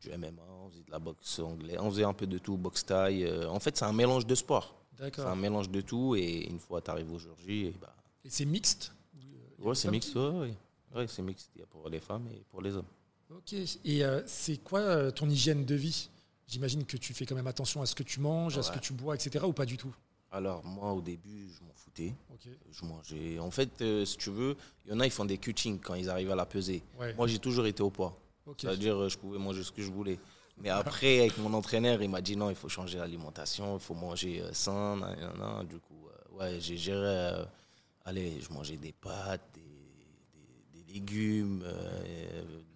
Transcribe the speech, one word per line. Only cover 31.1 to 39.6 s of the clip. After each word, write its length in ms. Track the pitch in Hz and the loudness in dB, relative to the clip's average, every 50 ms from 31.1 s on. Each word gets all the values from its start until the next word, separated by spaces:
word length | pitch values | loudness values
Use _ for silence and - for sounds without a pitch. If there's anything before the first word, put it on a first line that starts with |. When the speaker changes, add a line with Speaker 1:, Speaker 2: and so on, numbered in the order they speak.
| 131 123 | 10 10
Speaker 1:
avec 180 | 117 107 - 107 | 8 8 6 2
mon 160 | 107 107 110 | 0 2 2
entraîneur, 480 | 107 104 - 117 113 120 123 117 101 | 0 2 2 2 4 6 4 4 4
il 80 | 104 98 | 2 0
m'a 100 | 92 92 | 0 -2
dit 160 | 92 98 104 | -2 -2 0
non, 140 | 101 104 101 | 0 0 0
il 60 | 90 | 0
faut 120 | - - 82 | -2 -4 -6
changer 300 | - 90 92 90 90 87 | -6 -4 -4 -4 -4 -4
l'alimentation, 800 | 85 85 85 85 78 73 - 85 73 - - - 101 101 101 | -4 -4 -6 -6 -8 -8 -8 -6 -6 -4 -4 -4 -2 -2 -4
il 40 | 95 | -4
faut 140 | - - 85 | -4 -6 -6
manger, 480 | 82 87 87 87 87 92 90 85 85 | -6 -4 -4 -2 -2 -2 -2 -2 -4
euh, 100 | 85 85 | -4 -4
sain, 440 | 87 - - 101 98 101 104 104 101 | -2 -2 0 0 0 0 0 0 0
nan, 220 | 98 92 95 92 78 | -2 -2 -4 -6 -6
nan, 200 | 85 87 82 95 | -8 -8 -6 -6
nan. 280 | 101 107 107 104 95 | -6 -4 -4 -6 -6
Du 120 | 80 82 85 | -8 -10 -14
coup, 280 | - - 76 78 78 | -16 -18 -20 -20 -20
euh, 320 | - - - - - 90 95 | -20 -20 -20 -20 -16 -8 -6
ouais, 220 | 95 92 90 85 | -4 -4 -2 -4
j'ai 160 | 82 85 87 | -4 -4 -4
géré, 220 | 85 85 95 98 98 | -2 -2 0 0 2
euh, 420 | 98 101 95 90 90 87 90 87 82 87 - - - _ _ _ _ _ _ _ - | 2 2 2 2 2 0 0 -2 -4 -6 -10 -16 -20 _ _ _ _ _ _ _ -10
allez, 360 | 90 92 95 90 85 78 71 | -6 -4 -4 -2 -4 -4 -6
je 100 | 71 78 | -8 -8
mangeais 240 | 78 69 76 73 80 | -8 -8 -6 -8 -8
des 160 | 71 76 78 | -10 -10 -12
pâtes, 480 | - _ - 95 92 98 95 98 95 92 - - - | -14 _ -10 -8 -8 -6 -4 -4 -4 -4 -6 -10 -20
des, 60 | 80 | -20